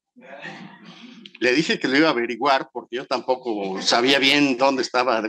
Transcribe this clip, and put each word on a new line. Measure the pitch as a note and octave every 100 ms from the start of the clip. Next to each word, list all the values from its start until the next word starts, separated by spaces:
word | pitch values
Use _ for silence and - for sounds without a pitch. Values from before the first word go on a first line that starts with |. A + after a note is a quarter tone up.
| _ B3 - - - - - - - - - - - -
Le | A#2+
dije | C#3 F3 G#3+
que | C#3+
lo | C3+
iba | D#3+
a |
averiguar | A#2+ A#2 A2+ C#3 C3+ C3
porque | A#2+ A2+ B2
yo | -
tampoco | B2 B2 B2+ A#2+ G#2 G2 F#2+
sabía | - A#2+ C3 C#3
bien | C3+ C#3+ C#3 B2
dónde | C3+ C3
estaba | A#2 B2 B2+ A2+